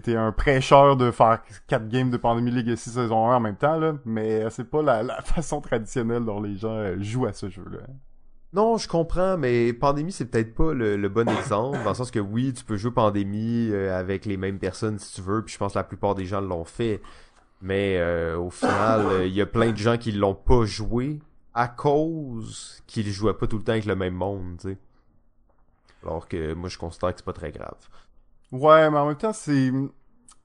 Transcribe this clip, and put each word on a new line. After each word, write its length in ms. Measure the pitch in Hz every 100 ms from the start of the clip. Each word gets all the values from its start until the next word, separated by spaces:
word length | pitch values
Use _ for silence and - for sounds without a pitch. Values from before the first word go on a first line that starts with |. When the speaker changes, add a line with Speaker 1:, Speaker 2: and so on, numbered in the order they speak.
| 120
Speaker 1:
t'es 40 | 113
un 160 | 110
prêcheur 640 | 101 - 135 131 139 143 135
de 140 | 120
faire 300 | - 117 113 - - -
quatre 200 | 127 110
games 200 | 127 127
de 80 | 120
Pandémie 340 | 117 117 120
Legacy 380 | 123 117 113 120
saison 400 | 120 117 113 113
un 60 | 127
en 20 |
même 160 | 110 95
temps, 220 | 143 160
là, 160 | 160 147 123
mais 440 | 110 110 110 110
c'est 200 | 120 113
pas 120 | 151
la, 220 | 151 110
la 180 | 123 110
<laughs> 20 |
façon 380 | - - 143 147
traditionnelle 640 | - 117 104 131 113 120 113
dont 160 | 104
les 140 | 104 101
gens, 180 | 110 110
euh, 200 | 104 90
jouent 260 | 101 123 117
à 80 |
ce 160 | - 98
jeu-là. 300 | 92 - - - 135 - - - - -
Speaker 2:
Non, 260 | 185 220 226
je 100 | -
comprends, 500 | 170 165 165 190 185
mais 360 | 131 120 120
Pandémie, 380 | 120 143 147 156
c'est 140 | - 123
peut-être 300 | 117 113 -
pas 180 | 160
le, 240 | 143 107 101
le 120 | 101
bon 200 | 104 117
exemple, 480 | 104 107 104 127 139
dans 60 | 107
le 60 | 107
sens 140 | 127
que 100 | 113
oui, 320 | 101 113 135
tu 100 | 127
peux 140 | - 107
jouer 140 | 117
Pandémie, 760 | 120 107 101 98 104 113 117 117
euh, 240 | 101 95 92
avec 280 | 92 95 107
les 120 | 98
mêmes 200 | 95 98
personnes 380 | 95 - 110 104
si 160 | - -
tu 60 |
veux, 220 | 92 107
puis 100 | 98
je 60 | -
pense 140 | 101
que 40 | 101
la 40 |
plupart 320 | 92 95 101 98
des 100 | 92
gens 160 | 98
l'ont 220 | 95 85 85
fait. 360 | - 117 98 - - - _ _ _
Mais, 360 | 92 98 101 90
euh, 380 | 85 85 82 85
au 120 | 90
final, 560 | - - 98 110 110 101
euh, 200 | 95 92
il 60 |
y 80 | 95
a 40 | 98
plein 260 | 117 117
de 60 | 104
gens 200 | 113 117
qui 140 | 117
l'ont 200 | 101 101
pas 320 | 98 - 123 107
joué 540 | 95 107 117 135 151 - - -
à 140 | 117 123
cause 1120 | 123 147 147 160 160 139 117 107 104 - - -
qu'ils 240 | 117 104
jouaient 220 | 98 107
pas 140 | - 120
tout 100 | 107
le 60 |
temps 100 | 104
avec 120 | 113 104
le 100 | 95
même 180 | 92 90
monde, 420 | 95 98 90 87
tu 80 | 95
sais. 80 | 95 - _ _ _ _ _ _ _ _ _ _ _
Alors 240 | 85 80 -
que 260 | 90 78
moi, 160 | 80 87
je 80 | -
considère 340 | 85 - 90
que 60 | 87
c'est 60 | -
pas 80 |
très 180 | - 76
grave. 240 | - - - - - - - _ _ _
Speaker 1:
Ouais, 380 | 127 151 156 156
mais 80 | 147
en 100 | 147
même 100 | 147
temps, 160 | 220
c'est, 380 | 214 - 143 131 131 139 - _ _ - -